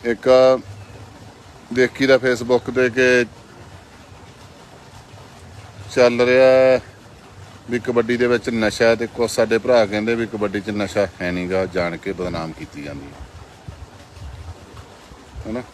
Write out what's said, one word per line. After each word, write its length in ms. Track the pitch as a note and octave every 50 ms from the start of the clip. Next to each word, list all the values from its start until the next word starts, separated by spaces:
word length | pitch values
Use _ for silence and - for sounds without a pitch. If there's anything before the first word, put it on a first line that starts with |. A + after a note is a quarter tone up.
| -
ਇੱਕ 240 | A#2+ A#2 G#2 - B2+ C3 B2+ C3 C3 C3 B2 - - - - - - - - - - - - - - - - - - - - - - A#2+
ਦੇਖੀ 320 | B2 B2+ A#2+ - - C3+
ਦਾ 100 | C3 C3
Facebook 560 | B2 B2+ C3 B2 A2+ A#2+ A#2 B2 A#2 - -
ਤੇ 180 | A#2+ B2+ B2+ B2
ਕਿ 360 | A2 C3 B2+ B2+ B2 B2 A#2+ A2 - - - - - - - - - - - - - - - - - - - - - - - - - - - - - - - - - - - - - - - - - - - - - - - - - - - - -
ਚੱਲ 260 | C3 B2 B2 A#2+ A#2+
ਰਿਹਾ 580 | B2 B2 B2+ B2+ C3 C3 C3 C3 C3 C3 C3 A#2+ - - - - - - - - - - - - - - - - - -
ਵੀ 100 | A#2+ A#2+
ਕਬੱਡੀ 380 | G#2 C3 A#2 A#2+ A2+ A2+ B2
ਦੇ 100 | A#2 B2
ਵਿੱਚ 220 | A#2+ B2 A#2 - C3+
ਨਸ਼ਾ, 460 | A#2+ A2+ A2 G#2 - - A#2+ A2+ A#2
ਤੇ 120 | A2 A#2
ਕੁਛ 240 | A2 - - A#2+ G#2+
ਸਾਡੇ 260 | - - A2+ A2 A2+
ਭਰਾ 280 | A2+ G2+ B2 B2 A#2+ A2
ਕਹਿੰਦੇ 300 | G2 G#2 G#2+ G#2+ A#2 A#2
ਵੀ 100 | A#2 A#2
ਕਬੱਡੀ 360 | G#2 A2+ G#2 G#2 G2+ F#2+ G#2
'ਚ 80 | F#2 A2
ਨਸ਼ਾ 380 | G#2 G#2 G#2 F#2+ - G#2+ G2+ F#2 - -
ਹੈ 100 | F#2 F2+
ਨੀ 200 | F2+ F2+ F2+ F2
ਗਾ, 140 | F#2 F#2 F#2+
ਜਾਣ 320 | F2+ F2 F#2 F2 E2+ E2+
ਕੇ 140 | E2 - G2
ਬਦਨਾਮ 400 | F#2+ E2+ F#2 F2+ E2+ E2+ D#2+ D#2+
ਕੀਤੀ 320 | D2+ - D#2 - - D2 C#2+
ਜਾਂਦੀ 220 | D2 C#2+ C#2 C#2
ਹੈ, 220 | C#2+ - - - - - - - - - - - - - - - - - - - - - - - - - - - - - - - - - - - - - - - - - - - - - - - G#2+
ਹਨਾ? 120 | A2 B2 C3 -